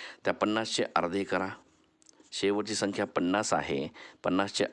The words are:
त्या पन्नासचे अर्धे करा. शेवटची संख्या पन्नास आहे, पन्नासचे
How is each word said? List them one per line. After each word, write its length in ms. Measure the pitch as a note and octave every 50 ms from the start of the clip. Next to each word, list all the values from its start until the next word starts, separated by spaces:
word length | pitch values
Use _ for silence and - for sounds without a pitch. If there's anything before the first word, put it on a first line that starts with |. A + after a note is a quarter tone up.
| - - - - -
त्या 80 | G2+ E2+
पन्नासचे 500 | - G2+ G#2 G#2+ A2+ A2+ A2 - - - - -
अर्धे 280 | E2+ F2 E2+ F2+ G2 G2
करा. 260 | - F#2+ F#2 F#2 G2 - - - _ _ _ _ _ _ _ - - - - - _ -
शेवटची 420 | - - G2 G#2 G#2 G#2 G#2 G#2+
संख्या 300 | - G#2+ G2 G2+ G#2 G2+
पन्नास 480 | - - - F2 F2+ F#2+ G#2 G#2+ - G2
आहे, 340 | D2+ C#2 - D2 C#2 C#2+ - - - - - - _ -
पन्नासचे 420 | F2 F2+ F#2+ G2 G2 - - G2+ -